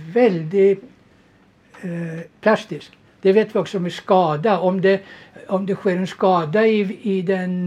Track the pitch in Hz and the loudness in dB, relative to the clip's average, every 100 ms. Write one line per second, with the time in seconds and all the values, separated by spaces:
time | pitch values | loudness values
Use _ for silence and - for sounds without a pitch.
0 | - 214 247 175 156 196 196 196 - _ | -4 2 2 2 -2 2 2 2 -6 _
1 | _ _ _ _ _ _ _ - 185 170 | _ _ _ _ _ _ _ -14 -10 -8
2 | 170 160 170 _ 214 226 - 147 - _ | -8 -10 -14 _ 0 0 -2 -14 -14 _
3 | _ _ 190 196 208 214 160 202 175 165 | _ _ 2 2 2 -2 -4 -4 -6 -6
4 | - 190 170 151 196 185 185 190 185 196 | 0 2 2 0 0 0 0 0 2 0
5 | - - - - - 190 196 196 202 180 | -2 -20 -20 -20 -6 -4 -4 -4 -2 -2
6 | 185 - 196 175 160 208 226 220 190 - | -4 -2 2 2 0 0 2 2 -2 -4
7 | 220 190 175 190 180 180 | -4 -4 -2 -2 -2 -4